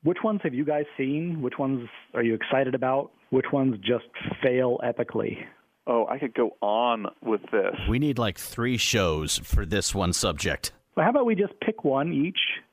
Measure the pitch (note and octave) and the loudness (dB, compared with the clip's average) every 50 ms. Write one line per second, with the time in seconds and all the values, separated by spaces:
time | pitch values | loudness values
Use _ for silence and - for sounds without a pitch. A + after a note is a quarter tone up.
0 | - D3+ F3+ - - A3 G#3 G3 - E3 B2 B2 D3+ C#3+ D3+ D3 D3+ D3 - - | 2 0 0 2 0 0 0 0 -2 -2 -2 0 -2 0 0 0 -2 -4 -4 -4
1 | C#3 C3 C#3+ D3+ E3 F3 E3+ D#3 C3 B2 - - C#3+ C3+ C3+ B2+ A#2+ A2+ - - | -2 -2 -2 -2 -2 -4 -4 -4 -4 -4 -2 -2 -2 0 0 -2 -4 -8 -16 -20
2 | - _ - A#2 A#2 A#2 A2+ A2 - - C3+ C3 C3+ B2+ B2+ C3 B2 B2+ C3 C#3 | -20 _ -4 0 2 2 2 0 0 0 2 2 2 2 0 0 0 2 0 0
3 | C#3 - _ _ _ _ - C3 B2 - - C#3 C3+ C3 A#2+ G2+ F#2 F#2+ B2 A2+ | -2 -4 _ _ _ _ 0 0 2 2 0 2 2 2 0 0 0 0 0 0
4 | - - - - - - - - - C3 B2 B2+ B2+ B2+ A#2+ - - B2 A#2 - | -2 -8 -14 -10 -8 -8 -6 0 0 2 4 4 4 2 2 0 0 -2 -2 -2
5 | B2 - - A2+ G#2+ - - - - - - _ _ _ _ _ _ - A#2+ A#2 | -4 -2 -2 -2 -2 -2 -4 -8 -12 -16 -18 _ _ _ _ _ _ 0 2 2
6 | A2 - A#2 G#2 D3 B2 - - A#2+ G#2+ - _ - G#2 G#2 A2+ A#2+ B2 A#2 A2 | 2 0 -2 -4 -4 -4 0 0 0 0 0 _ -2 0 2 2 4 2 2 0
7 | G2+ - - _ - A2 A2 G2+ - - - G#2+ F#2+ G2 - - - G2 A2 B2+ | -2 -8 -8 _ -2 0 0 0 -2 0 0 2 2 2 -2 -2 -2 0 0 2
8 | D3 D3+ C3+ A#2 A#2 G#2 F2+ - - - - - A2+ B2 B2+ A2+ - - - A2 | 2 0 0 0 0 -2 -2 -4 -12 -10 -6 -2 -2 0 0 0 0 2 2 4
9 | F#2+ E2+ D#2 D#2 D#2 D2 - - - - - A2 G#2 E2 G2+ G2+ F2+ - - G2 | 4 4 2 0 0 -2 -4 -4 -2 2 2 2 2 2 0 0 0 0 0 0
10 | F#2+ F2 F2 - - G2+ D#2+ C#2+ - F#2+ C#2+ - - - - _ _ _ _ - | 0 0 0 2 0 0 0 0 -2 -2 -2 -2 -6 -8 -10 _ _ _ _ 2
11 | G#3 G#3+ B3 D4 B3 A#3 A3 F3+ G3+ F#3+ - _ - - G#3+ - - D3 C3 C3+ | 2 4 4 4 2 2 2 2 0 -2 -4 _ -4 -4 -4 -2 0 0 2 2
12 | C#3+ E3+ E3+ C#3 D3 F3 G3 - - - - - - _ | 0 0 0 0 0 0 0 -2 -2 -2 -4 -8 -10 _